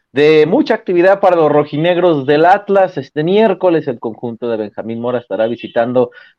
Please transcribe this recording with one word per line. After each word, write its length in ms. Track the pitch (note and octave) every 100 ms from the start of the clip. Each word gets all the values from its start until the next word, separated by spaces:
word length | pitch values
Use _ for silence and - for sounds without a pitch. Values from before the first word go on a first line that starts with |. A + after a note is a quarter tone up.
| _
de 340 | C3+ D3 D#3 D3+
mucha 280 | A#3 -
actividad 480 | A3 - F3 F3+ G3
para 160 | G3 F3
los 120 | D3+
rojinegros 760 | D3 C#3+ C#3+ E3+ F3 F3 D3+ C3
del 200 | D3 E3+
Atlas. 520 | G3 G3 G3 F#3 -
Este 260 | B2+ D3
miércoles 640 | D#3+ G3+ A3 F3+ F#3 E3 D3
el 140 | A#2+
conjunto 480 | A#2+ G#2+ B2 A2+ A#2+
de 80 | A2
Benjamín 420 | G#2 A2 G#2+ A#2
Mora 200 | A#2+ B2
estará 280 | - G2 A2+
visitando 640 | A#2 G#2 B2 A#2+ B2+ B2 - -